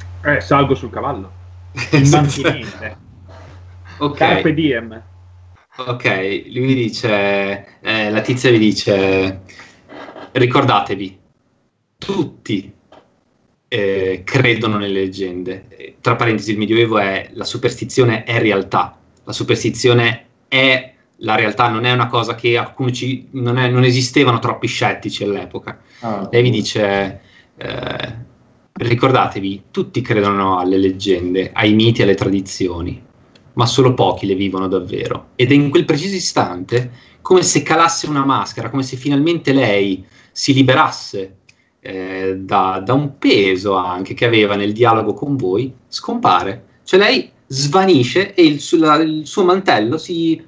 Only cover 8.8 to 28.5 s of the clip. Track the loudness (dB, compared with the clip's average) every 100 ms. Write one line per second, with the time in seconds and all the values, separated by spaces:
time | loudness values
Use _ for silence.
8.8 | 0 2 2 2 0 -4 -12 -20 -20 -20
9.8 | -20 -20 -20 -18 -6 0 2 2 2 2
10.8 | 0 -6 -8 -12 _ _ _ _ _ _
11.8 | _ -12 -6 -4 -4 -8 -6 -6 -6 -18
12.8 | _ -20 _ _ _ _ _ _ -8 -4
13.8 | -2 -2 -2 -4 -2 2 2 2 0 -2
14.8 | -2 -2 -4 -4 -8 -8 -10 -10 -14 -20
15.8 | -20 -6 -2 0 0 -2 -2 -2 0 2
16.8 | 2 2 0 -4 -8 -12 -10 -4 -4 -4
17.8 | -4 0 2 0 -2 0 2 0 0 -2
18.8 | -2 -8 _ _ -12 -6 -2 0 -2 0
19.8 | 2 4 2 -2 -10 _ -4 0 2 2
20.8 | -4 _ _ -10 -2 0 0 0 0 0
21.8 | 0 0 0 0 -2 -2 0 0 -2 -4
22.8 | -4 -4 -4 -6 -8 -6 -2 0 2 4
23.8 | 4 2 2 2 4 2 -2 -4 -4 -2
24.8 | -2 -2 -6 -6 -4 -4 -8 -12 -14 -16
25.8 | _ -12 -8 -8 -2 2 2 2 -2 -2
26.8 | 0 0 -2 -8 _ -20 _ -16 -12 -10
27.8 | -8 -8 -10 -12 -16 _ _